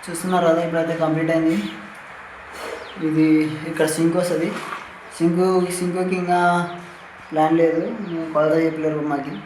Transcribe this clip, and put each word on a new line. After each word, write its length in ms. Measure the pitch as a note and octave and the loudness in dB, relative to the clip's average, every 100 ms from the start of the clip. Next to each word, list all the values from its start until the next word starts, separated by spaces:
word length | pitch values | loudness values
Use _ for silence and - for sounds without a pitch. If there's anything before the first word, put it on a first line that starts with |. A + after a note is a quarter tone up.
చూస్తున్నారు 420 | - E3+ F#3 F3+ E3+ | -10 -8 0 2 4
కదా, 140 | E3 E3+ | 4 2
ఇప్పుడైతే 280 | E3 E3 D#3+ | 0 -2 0
కంప్లీట్ 300 | D#3+ D#3 D#3+ | 0 0 2
అయింది. 240 | E3 D#3+ F3+ G3+ - - - - - - - - - - - - - D#3+ | 2 2 0 -2 -10 -16 -16 -18 -18 -18 -18 -18 -14 -12 -12 -14 -6 -2
ఇది 180 | D#3 D#3 D#3 D#3 D#3 E3 | 2 4 4 2 -4 -8
ఇక్కడ 160 | E3 D#3 D#3 | 0 0 2
సింక్ 200 | E3 F3 | 2 2
వస్తది. 260 | F3 D#3+ F3 G3+ - - - - - - | 0 0 -2 -4 -8 -10 -12 -18 -18 0
సింక్, 240 | E3 F3 F#3 F#3 F3+ | 2 4 4 4 2
ఈ 20 | F3 | -2
సింక్‌కి 360 | F3+ F3+ F#3 F3+ | -2 -2 -2 -2
ఇంకా 180 | F3 F3 F3 F3 F3 - - - - - - | 2 4 4 2 0 -6 -14 -18 -20 -20 -6
ప్లాన్ 260 | D#3 D#3 E3 | 0 4 4
లేదు, 200 | E3 E3 - A3+ F#3+ E3 D#3+ | 4 2 -2 -6 -6 -6 -2
కొలత 220 | D3+ D#3 D#3+ E3 | 2 4 4 2
చెప్పలేరు 380 | D#3+ D#3 D3+ D3+ | 0 -2 -2 -2
మాకి. 220 | C#3+ C3+ G3 | -4 -6 -10